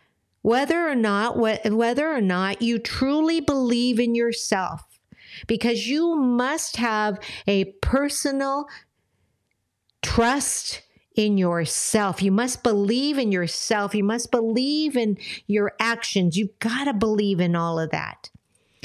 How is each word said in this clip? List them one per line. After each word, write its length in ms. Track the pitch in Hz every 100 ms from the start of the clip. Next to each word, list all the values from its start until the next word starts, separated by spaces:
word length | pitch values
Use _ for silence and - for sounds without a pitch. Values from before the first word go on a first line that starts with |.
| _ _ _ _
whether 460 | 208 240 285 339 330
or 80 | 262
not, 400 | 220 202 226 -
wh-, 360 | 220 214 220
whether 400 | 220 233 247 311
or 100 | 294
not 400 | 190 180 190 202
you 180 | 233 233
truly 600 | 226 - 262 302 320 330
believe 600 | 285 277 247 240 247 233
in 160 | 240 233
yourself, 680 | 233 226 - 196 180 160 - _ _ - - - -
because 400 | 226 240 233 220
you 280 | 294 339 320
must 600 | 254 240 254 311 - -
have 420 | 240 214 214 196 - - -
a 180 | 202 190 -
personal 840 | - 269 285 - 285 277 269 277 285 - _ _ _ _ _ _ _ _ _ _ _ -
trust 800 | - - 233 277 - - - - _ _ _ -
in 220 | 214 196
yourself. 840 | 180 170 156 - - 220 196 180
You 80 | 190
must 320 | 196 247 -
believe 560 | 233 208 202 240 285 277
in 120 | 226
yourself. 600 | 190 170 - - 214 202
You 100 | 208
must 280 | 202 233 -
believe 680 | 240 226 226 269 302 311 247
in 200 | 226 190 - - -
your 280 | 208 202 -
actions. 580 | 226 226 - 202 175 165
You've 200 | 202 -
gotta 360 | 226 247 277
believe 460 | 214 220 214 202 185
in 160 | 180 170
all 240 | 170 165
of 120 | 160
that. 380 | - 57 - - - _ _ _ -